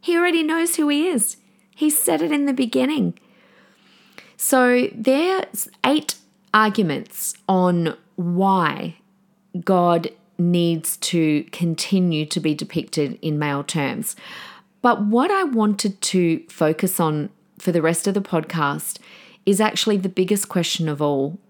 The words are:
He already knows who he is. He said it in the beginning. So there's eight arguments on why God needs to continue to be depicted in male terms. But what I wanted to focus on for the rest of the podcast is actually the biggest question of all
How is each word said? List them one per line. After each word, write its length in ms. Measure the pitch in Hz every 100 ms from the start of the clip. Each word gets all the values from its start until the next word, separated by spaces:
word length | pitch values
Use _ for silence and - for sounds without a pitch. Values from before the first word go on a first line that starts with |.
He 160 | - 339
already 260 | 349 339
knows 340 | 311 320 339 339
who 120 | 294
he 200 | 285 330
is. 280 | 302 - - _ _ _
He 140 | - 302
said 320 | 302 - 311
it 120 | 330
in 140 | 294 285
the 60 |
beginning. 680 | 262 247 262 254 - 180 - _ _ _ _ _ _ _ _ _ - - _
So 520 | - 262 247 247 247
there's 760 | - 226 269 349 381 - - - _ 240
eight 300 | 302 - - _ _ _
arguments 840 | 214 214 202 180 139 - - - - -
on 480 | 190 180 175 165 - _ -
why 800 | 175 175 196 190 160 - - 165 _ _ _ _ _ 180
God 460 | 170 185 175 170 160 - _ _
needs 600 | 175 175 170 165 165 -
to 480 | - 175 156 151 -
continue 760 | - 170 160 - 196 180 156 151
to 140 | -
be 140 | 156
depicted 640 | 151 - 175 - - 143 -
in 160 | 165 151
male 240 | 147 143
terms. 540 | 143 165 139 - - - - - - - _ _
But 160 | 247 240
what 300 | 208 226 311
I 140 | 392
wanted 540 | 359 240 214 202 208 196
to 420 | - 185 170 160 -
focus 500 | - 156 156 185 -
on 300 | 165 151 147 _ _ -
for 140 | -
the 80 | 170
rest 260 | 160 170 -
of 60 |
the 80 | 196
podcast 800 | 196 165 160 170 143 151 - - - - - - -
is 120 | 196
actually 380 | 214 - - 208
the 140 | 185
biggest 400 | 185 185 208 -
question 400 | 185 170 - 160
of 100 | 147
all 380 | 147 139 139 170 _